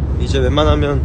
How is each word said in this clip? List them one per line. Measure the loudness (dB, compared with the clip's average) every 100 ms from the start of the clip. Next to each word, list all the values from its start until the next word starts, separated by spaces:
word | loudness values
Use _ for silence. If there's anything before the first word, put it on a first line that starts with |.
| -2 -2
이제 | -2 0
웬만하면 | 0 2 2 2 0 -2